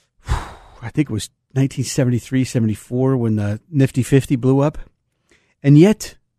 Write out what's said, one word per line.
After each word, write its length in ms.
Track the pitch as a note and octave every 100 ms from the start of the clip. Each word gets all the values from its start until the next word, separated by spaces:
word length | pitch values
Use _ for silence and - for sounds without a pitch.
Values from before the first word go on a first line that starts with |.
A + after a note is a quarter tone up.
| _ _
<sighs> 20 | -
I 640 | - - - - - A#2
think 160 | D3 C#3+
it 40 |
was 180 | G#2+ - _ _
nineteen 300 | C3 C3+ -
seventy-three, 600 | A#2+ - B2 A#2+ - C3 B2+
seventy-four 720 | B2+ A2 G#2 - B2 C3 C3
when 180 | A#2 G#2+
the 240 | G#2 G#2+ -
Nifty 340 | D#3 C3+ -
fifty 340 | A#2+ C3+ - C3+
blew 240 | B2+ C3+
up. 160 | C#3+ - - _ _ _ _ _ _ _
And 160 | C#3 D3
yet, 380 | F#3+ G#3+ - - _